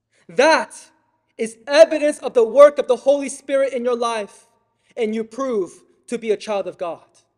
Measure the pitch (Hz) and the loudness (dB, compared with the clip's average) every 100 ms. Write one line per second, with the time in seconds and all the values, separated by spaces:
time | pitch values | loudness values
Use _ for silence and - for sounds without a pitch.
0 | _ _ - 170 302 294 214 - - _ | _ _ -6 0 2 2 0 -12 -20 _
1 | _ _ _ - 226 - - 285 320 311 | _ _ _ -8 -8 -8 -2 4 4 4
2 | 294 294 269 247 226 247 294 285 - 233 | -2 -4 -4 0 2 6 6 6 -2 -2
3 | 269 285 269 - - 269 269 254 240 233 | 0 0 -2 -12 -6 -2 -2 -4 -4 -4
4 | 233 226 202 - _ _ _ _ _ - | -4 -6 -10 -16 _ _ _ _ _ -8
5 | 220 220 220 - 269 220 170 - _ _ | -6 -6 -8 -8 -6 -4 -6 -10 _ _
6 | - 233 226 196 214 202 185 147 175 143 | -12 -10 -4 -6 -4 -8 -8 -10 -12 -12
7 | _ _ _ | _ _ _